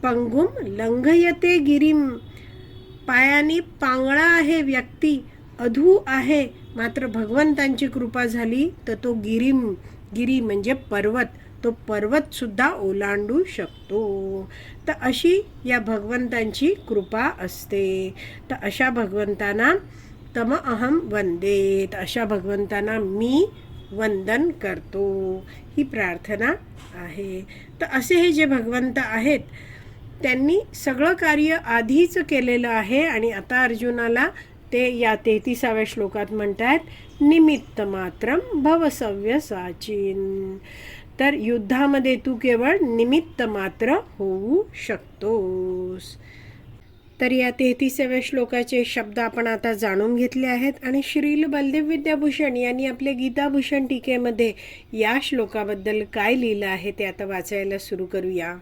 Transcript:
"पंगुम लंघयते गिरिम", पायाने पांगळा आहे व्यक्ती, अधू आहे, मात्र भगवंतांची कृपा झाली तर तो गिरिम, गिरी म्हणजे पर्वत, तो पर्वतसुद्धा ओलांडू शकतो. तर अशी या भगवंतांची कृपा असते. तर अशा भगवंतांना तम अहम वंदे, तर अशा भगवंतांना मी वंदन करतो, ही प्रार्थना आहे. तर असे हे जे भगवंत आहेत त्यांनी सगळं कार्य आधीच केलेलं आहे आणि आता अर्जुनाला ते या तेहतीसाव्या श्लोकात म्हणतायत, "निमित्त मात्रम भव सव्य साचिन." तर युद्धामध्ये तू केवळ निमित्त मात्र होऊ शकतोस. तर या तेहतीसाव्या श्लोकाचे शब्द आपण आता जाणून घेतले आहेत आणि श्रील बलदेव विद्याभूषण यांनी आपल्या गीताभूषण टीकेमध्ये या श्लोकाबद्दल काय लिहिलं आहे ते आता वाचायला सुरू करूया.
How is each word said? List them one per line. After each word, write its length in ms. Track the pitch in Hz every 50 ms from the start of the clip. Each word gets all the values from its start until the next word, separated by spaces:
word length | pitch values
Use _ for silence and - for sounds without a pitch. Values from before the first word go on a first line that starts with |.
| -
"पंगुम 440 | 254 240 233 240 233 220 269 330 381 - 523
लंघयते 960 | 381 208 196 202 220 226 233 247 254 285 330 339 349 349 339 339 - 349 359 349
गिरिम", 520 | 285 277 294 285 285 311 311 302 285 269 240 226 - - - - - - - - - - - - - - - - - -
पायाने 520 | 254 247 262 277 285 294 294 302 320 339
पांगळा 640 | 339 - - - - 269 254 262 262 262 277 294 320
आहे 380 | 339 339 339 320 285 330 320
व्यक्ती, 640 | 302 269 269 254 247 - - - - 311 294 269 - - - - - - - -
अधू 380 | 240 247 226 262 294 359 370 415 - -
आहे, 540 | 262 262 247 254 302 294 277 240 - - - - -
मात्र 300 | 233 226 233 233 285 262
भगवंतांची 800 | 254 208 226 226 208 226 269 302 311 294 277 285 277 269 233 285 262
कृपा 380 | - 269 247 226 - 247 247
झाली 440 | 233 220 240 233 226 226 254 277 339 359 - - -
तर 60 | 226 - -
तो 100 | 247 240
गिरिम, 600 | 226 202 208 220 226 240 262 269 262 247 220 190 180 - - - - - - 196
गिरी 240 | 208 240 247 262 262
म्हणजे 340 | 233 220 202 202 196 226 269
पर्वत, 520 | 262 - - 214 202 196 208 220 254 247 240 - - - - - - -
तो 80 | 240
पर्वतसुद्धा 1000 | 233 - - - 214 208 208 214 254 311 302 - - - 262 226 202 196 247 233
ओलांडू 760 | 254 - 208 190 190 196 202 202 202 208 208 208 240 311 370
शकतो. 1040 | 370 - - - 160 - - - - 196 208 226 208 196 196 190 190 190 196 190 - - - - - - - - -
तर 40 | 302 -
अशी 400 | - 254 262 254 - 339 359 392 415 - - - -
या 140 | 247 247 240
भगवंतांची 960 | 220 202 226 214 202 214 240 247 254 233 233 240 226 220 - - 269 320 403 392 - -
कृपा 440 | 226 208 185 180 - 220 247 294 349 -
असते. 720 | 185 180 - - - - - 196 196 190 190 190 190 185 190 - - - - - - -
तर 60 | 262 - -
अशा 260 | 208 196 - 262 262
भगवंतांना 840 | 247 240 226 190 185 208 208 202 208 190 220 202 202 214 233 285 349 392 - - - - - - - - - - -
तम 200 | 247 233 226 269
अहम 540 | 330 - 277 240 208 240 254 294 330 - 220
वंदे, 760 | 208 208 202 185 170 170 185 196 202 196 196 196 196 196 190 185 214
तर 40 | 196
अशा 280 | 190 208 - 247 226
भगवंतांना 720 | 208 214 202 180 196 202 196 202 202 214 202 208 214 220 226
मी 480 | 214 190 190 202 226 240 262 294 370 427 - - - - - - - -
वंदन 580 | 196 196 220 220 208 190 190 196 220 240 302 349
करतो, 880 | 311 - - 196 185 165 - - - 196 196 196 196 196 190 190 185 190 185 - - - - - - -
ही 60 | 294
प्रार्थना 720 | 269 - 226 202 180 175 170 - - 208 202 220 247 330 415 - - - - - - -
आहे. 500 | 180 180 175 156 196 202 196 190 180 190 - - - - - - -
तर 40 | 330
असे 300 | - - 269 247 - 359
हे 160 | 349 339 359
जे 140 | 320 294 311
भगवंत 480 | 285 269 254 226 226 240 247 247 262 226 269
आहेत 420 | 262 220 220 226 226 277 302 254 - - - - - - - - - - - - - - - - -
त्यांनी 360 | 269 254 254 269 285 339 392 453 - -
सगळं 400 | - - 294 262 247 285 330 370
कार्य 440 | 339 349 320 302 294 302 311 320 330 330
आधीच 520 | - 233 - 285 220 262 294 349 339 - 370
केलेलं 520 | 320 302 311 269 254 247 240 247 240 240
आहे 340 | 226 220 214 196 240 269 311
आणि 280 | 330 269 220 220 233
आता 300 | 220 196 190 - 254 247
अर्जुनाला 680 | 254 247 233 214 233 247 240 240 233 233 233 247 269 339 - - - - - - - - -
ते 240 | 240 247 254 247 233
या 180 | 240 226 220
तेहतीसाव्या 680 | 214 - 233 214 214 208 - 247 240 - 247 220 220 220 208
श्लोकात 460 | - - 208 190 - 214 202 196 214
म्हणतायत, 460 | 214 208 202 196 - 226 247 285 330 320 - - - - - - -
"निमित्त 600 | 294 285 311 330 320 311 302 247 - - - -
मात्रम 580 | 208 202 196 190 185 185 - - - 220 269 339 494 508 453
भव 360 | 311 262 302 320 330 330 294
सव्य 500 | 277 - 254 214 202 196 202 214 240 294
साचिन." 1160 | 302 - 220 185 180 180 175 - - - 214 202 196 196 190 196 196 196 196 196 190 190 190 196 - - - - - - - - - - - -
तर 140 | 262 277 285
युद्धामध्ये 840 | 285 214 220 240 240 214 196 254 254 285 285 277 277 254 262 262
तू 200 | 247 - 269 262
केवळ 420 | 226 - 262 240 226 240 269 339 403
निमित्त 600 | 349 254 233 233 233 240 262 320 330 - - -
मात्र 540 | 240 226 214 202 190 190 - - 233 233 285 392 466 - - -
होऊ 460 | 202 196 190 190 196 220 269 359 427 - - - - -
शकतोस. 1120 | 220 180 - - - - - 208 226 226 196 185 185 185 185 185 185 185 185 180 185 185 - - - - - - - - - - - - - - - - - - - - _ - - -
तर 100 | 262 254
या 180 | 254 254 247 247
तेहतीसाव्या 680 | 240 - 269 254 247 247 277 262 254 - 277 254 254 254 254
श्लोकाचे 640 | - - 262 240 247 - 247 240 240 - 247 240
शब्द 340 | 233 - 247 226 208 208 240
आपण 280 | 233 226 226 247 233 226
आता 260 | 226 214 - 233 226
जाणून 420 | 202 214 208 190 190 208 220 240
घेतले 320 | 240 247 247 - 262 262 254
आहेत 260 | 254 247 254 277 277 - -
आणि 180 | 254 254 277 269
श्रील 420 | - - 311 285 294 294 302 311
बलदेव 400 | 302 269 294 277 277 269 302 311
विद्याभूषण 720 | 302 320 302 285 320 311 285 294 302 269 - 302 277 247 247
यांनी 280 | 247 247 247 254 269
आपल्या 280 | 269 262 247 262 277 277
गीताभूषण 720 | 247 254 269 247 - 277 285 269 285 262 - 294 277 269
टीकेमध्ये 680 | 247 277 254 - - 254 247 247 240 233 220 233 226 202 - - - - - - - -
या 240 | 220 214 214 233 277 269
श्लोकाबद्दल 800 | - - 254 220 202 - 220 208 202 208 196 185 208 214 214 214 202 -
काय 220 | 226 202 214 247
लिहिलं 320 | 262 247 233 214 202 202 196
आहे 240 | 190 185 170 202
ते 140 | 190 - 214
आता 200 | 190 180 - 202
वाचायला 520 | 190 196 185 180 - 208 196 196 196 196 196
सुरू 280 | 196 - 214 180 185
करूया. 500 | 180 - 190 185 185 185 180 165 170 175 180